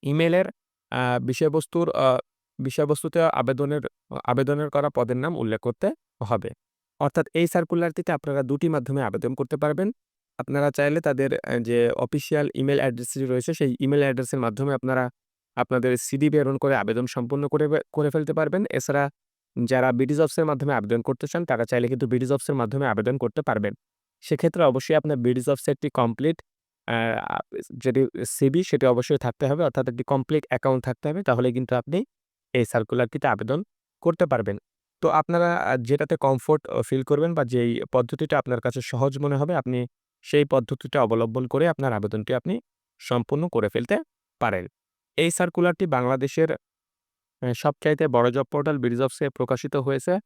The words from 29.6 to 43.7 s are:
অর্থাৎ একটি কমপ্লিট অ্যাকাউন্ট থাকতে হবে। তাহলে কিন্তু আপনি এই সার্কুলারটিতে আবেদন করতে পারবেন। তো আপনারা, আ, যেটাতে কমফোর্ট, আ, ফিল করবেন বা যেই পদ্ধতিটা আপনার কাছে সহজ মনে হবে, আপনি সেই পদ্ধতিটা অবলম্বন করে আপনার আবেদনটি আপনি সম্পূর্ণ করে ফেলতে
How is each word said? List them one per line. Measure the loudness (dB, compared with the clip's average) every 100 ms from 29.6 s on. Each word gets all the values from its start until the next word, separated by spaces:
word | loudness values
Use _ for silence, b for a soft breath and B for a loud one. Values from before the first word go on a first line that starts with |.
অর্থাৎ | 0 0 -2
একটি | -4
কমপ্লিট | -2 -2 2 -2 0
অ্যাকাউন্ট | -2 0 0
থাকতে | -2 -4 -4
হবে। | -4
তাহলে | 0 2 2
কিন্তু | 0 -2
আপনি | -2 -2 -4 -4 _ _ _ _
এই | 0
সার্কুলারটিতে | 2 0 0 0 0 0 -2
আবেদন | -2 -2 -4 -6 _ _ _
করতে | -2 2 2
পারবেন। | 2 0 -6 _ _ _ _
তো | 2
আপনারা, | 2 2 2 2 2
আ, | 0 -2
যেটাতে | 0 0 0 0
কমফোর্ট, | 2 2 2 0 2
আ, | -4
ফিল | 0 -2
করবেন | 2 2 2
বা | 0
যেই | 0 2 0 0 0
পদ্ধতিটা | 0 0 -2 0 0
আপনার | 0 -2
কাছে | -2 -6
সহজ | -6 0 0 0
মনে | -2 0
হবে, | 0
আপনি | -2 -2 -4 -4 _ _ _
সেই | 0 2
পদ্ধতিটা | 4 2 0 -8 -4 0
অবলম্বন | 2 2 0 -2 -2
করে | 0 0
আপনার | 0 -2
আবেদনটি | -2 -2 -4 -4
আপনি | -4 -2 -6 _ _ _ _
সম্পূর্ণ | -4 -2 0 -2 -2
করে | 0
ফেলতে | 0